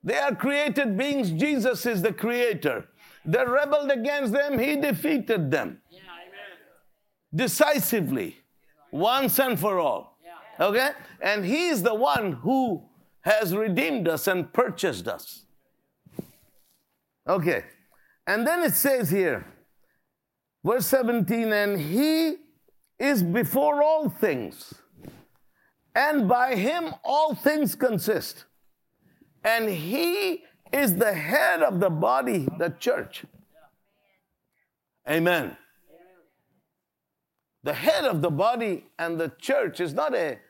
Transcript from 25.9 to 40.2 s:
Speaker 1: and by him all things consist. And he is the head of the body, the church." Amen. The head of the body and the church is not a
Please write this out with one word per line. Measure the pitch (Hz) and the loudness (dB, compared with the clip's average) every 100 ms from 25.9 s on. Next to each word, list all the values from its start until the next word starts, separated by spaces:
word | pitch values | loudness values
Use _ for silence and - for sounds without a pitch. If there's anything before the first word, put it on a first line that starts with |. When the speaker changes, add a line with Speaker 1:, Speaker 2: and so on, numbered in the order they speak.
Speaker 1:
and | - 277 302 196 | 0 2 2 2
by | 240 254 233 | 2 2 0
him | 214 339 330 - | 0 -2 -6 -8
all | - 277 311 262 | -2 0 0 2
things | 285 302 277 - | 0 2 0 0
consist. | 254 208 - 190 - - - _ _ _ _ _ _ _ _ _ | -2 0 -2 -4 -4 -14 -20 _ _ _ _ _ _ _ _ _
And | - 226 220 | 0 0 0
he | 180 156 262 339 381 392 359 - _ - | -4 -4 -2 0 0 -2 -4 -10 _ -4
is | 277 277 175 | 0 2 2
the | 214 | 0
head | 180 151 262 320 349 | 0 0 2 2 2
of | 320 185 | 2 2
the | 190 | 0
body, | 156 202 254 254 202 135 - | 2 2 2 0 0 -2 -2
the | 170 | -6
church." | - - - - - - - _ 640 - _ _ _ _ _ _ _ _ _ _ _ _ _ - | -2 -2 -2 -4 -14 -18 -20 _ _ -20 _ _ _ _ _ _ _ _ _ _ _ _ _ -2
Amen. | 156 165 170 110 - _ _ _ - - 185 _ _ _ _ _ _ _ _ _ _ _ _ _ _ | 2 2 2 -2 -10 _ _ _ -20 -20 _ _ _ _ _ _ _ _ _ _ _ _ _ _ _
The | 131 | -6
head | 143 196 302 | 0 2 2
of | 285 175 | 2 0
the | 170 | 0
body | 147 196 240 226 175 - - | 2 0 0 -2 -4 -8 -8
and | 170 165 | -6 -4
the | 165 - | -6 -6
church | - 277 196 - | -2 0 0 -2
is | 175 | -4
not | 160 302 | -2 -2
a | 240 | -2